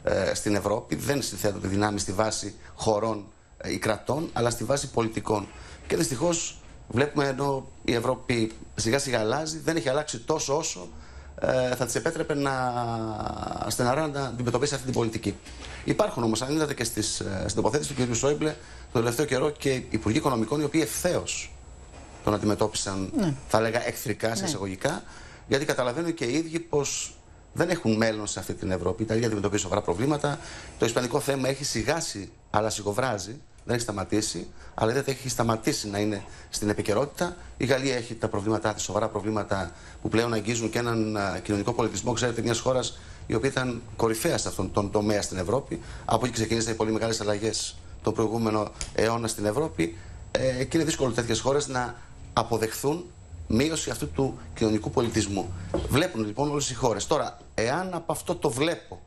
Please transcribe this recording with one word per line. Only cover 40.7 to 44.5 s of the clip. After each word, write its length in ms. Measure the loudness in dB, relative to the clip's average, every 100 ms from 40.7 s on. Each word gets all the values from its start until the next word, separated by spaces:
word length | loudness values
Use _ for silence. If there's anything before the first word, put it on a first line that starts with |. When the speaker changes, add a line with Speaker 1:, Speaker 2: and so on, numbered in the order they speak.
Speaker 1:
και 80 | 0
έναν, 400 | 0 2 0 0
α, 220 | 0 -2
κοινωνικό 300 | 0 0 2
πολιτισμό, 400 | 2 0 0 0
ξέρετε, 280 | 2 2 2
μιας 180 | 0 2
χώρας 400 | 2 2 0 -6 -14 -14 -2
η 60 |
οποία 160 | 2 2
ήταν 320 | 0 -2 -4 -8 2
κορυφαία 420 | 2 4 2 2
σε 100 |
αυτόν 240 | 0